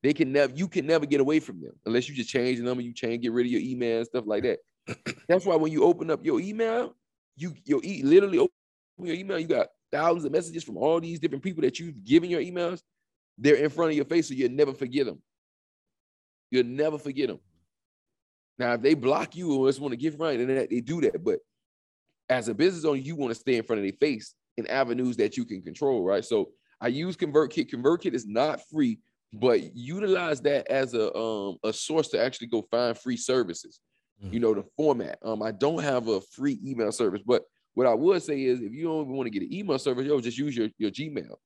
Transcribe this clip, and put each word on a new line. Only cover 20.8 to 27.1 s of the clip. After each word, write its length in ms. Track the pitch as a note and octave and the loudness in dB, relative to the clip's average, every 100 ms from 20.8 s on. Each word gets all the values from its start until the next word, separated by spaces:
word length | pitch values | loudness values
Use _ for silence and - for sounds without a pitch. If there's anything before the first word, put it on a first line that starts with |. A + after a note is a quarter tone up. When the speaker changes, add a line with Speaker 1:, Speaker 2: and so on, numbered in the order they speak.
Speaker 1:
do 200 | A#2+ E3+ | -4 0
that. 240 | C#3 - | 0 0
But 140 | C#3 F#2 _ _ _ _ _ _ _ _ _ | -2 -2 _ _ _ _ _ _ _ _ _
as 200 | B2+ A2+ | -2 -2
a 60 | |
business 300 | G#2+ F3 F3 | 2 2 2
owner, 140 | D#3 C#3 | -2 -2
you 180 | C3+ D#3+ | -4 -6
wanna 180 | C3 | -4
stay 220 | A2+ - A#2+ | -4 0 0
in 80 | |
front 140 | A2 A2 | 0 -2
of 60 | |
their 120 | G2 G2 | -2 0
face 360 | D3 A#2 - _ _ - | 0 -2 -8 _ _ -10
in 80 | A2+ | -4
avenues 500 | C3 B2+ A#2+ B2+ A2+ | 0 0 0 -2 0
that 200 | G#2+ A#2 | 0 0
you 100 | A#2 | -6
can 160 | G2 | -8
control, 420 | E2+ - C#3 B2 | -10 -4 0 2
right? 200 | F2+ G2 | 2 0
So 280 | - A2+ F#2 _ _ _ | 0 -2 -2 _ _ _
I 100 | A#2+ | -4
use 280 | C3 F3 | -2 -4